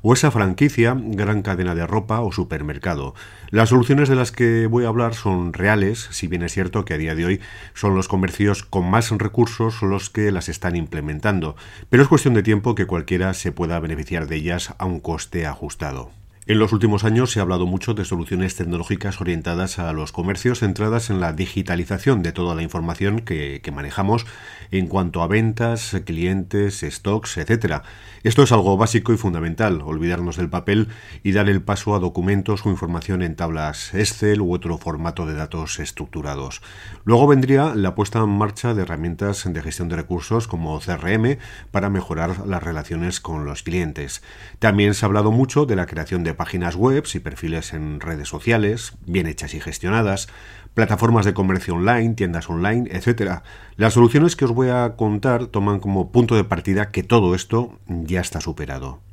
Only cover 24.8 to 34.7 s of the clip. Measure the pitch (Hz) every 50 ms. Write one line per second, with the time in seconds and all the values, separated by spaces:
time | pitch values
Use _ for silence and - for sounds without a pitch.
24.8 | 92 78 80 98 92 85 82 87 85 82 101 110 113 110 107 113 117 117 117 110
25.8 | - - - 95 95 - 82 80 85 90 95 95 87 92 - 101 101 101 98 -
26.8 | - 73 - - - 101 104 110 110 - - - 151 - - 117 113 87 76 -
27.8 | - - - - - - - - - 113 110 - 139 - 123 107 90 98 98 95
28.8 | 113 110 117 113 - 120 117 101 - 98 82 82 82 82 82 78 113 104 90 78
29.8 | 71 73 78 78 82 85 87 85 87 87 80 - 87 76 - 87 - - 101 110
30.8 | 107 110 - - - - - - - 98 95 104 101 101 98 95 - - 101 -
31.8 | - 107 104 98 90 87 - 90 87 95 101 98 92 - 104 95 - 107 92 82
32.8 | 95 82 87 85 - - 95 90 90 82 78 - 87 82 80 80 78 76 73 -
33.8 | - - - 92 107 101 - - 107 104 104 104 101 87 90 90 - 85